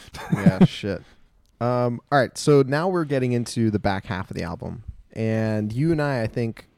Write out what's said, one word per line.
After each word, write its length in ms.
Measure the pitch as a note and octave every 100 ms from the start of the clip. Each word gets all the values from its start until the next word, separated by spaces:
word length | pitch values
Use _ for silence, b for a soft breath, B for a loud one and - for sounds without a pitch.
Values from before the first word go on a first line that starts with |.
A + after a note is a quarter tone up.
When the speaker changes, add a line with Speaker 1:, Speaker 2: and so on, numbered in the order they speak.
| B
Speaker 1:
<laughs> 260 | B -
Speaker 2:
Yeah, 300 | - F#2+ F#3 F#3
shit. 360 | - G2+ F2 - _ _ _ _ -
Um, 400 | A#2+ B2 B2 A#2+ -
all 80 | C#3+
right, 180 | A2+ -
so 240 | - C#3+
now 280 | C3 D3 F#3
we're 160 | F3 D3
getting 260 | C3+ B2+
into 360 | A#2+ A#2 A#2 A2
the 80 | G#2
back 260 | G2+ G2 -
half 240 | F#2 F#2
of 40 | F#2+
the 60 |
album. 400 | E2+ E2+ E2+ F2 - - -
And 580 | - A2 A2 A2 G#2+ G#2+
you 200 | A#2+ D#3+
and 80 | D#3
I, 200 | D3 B2+
I 40 | A2
think, 400 | B2+ A#2 - -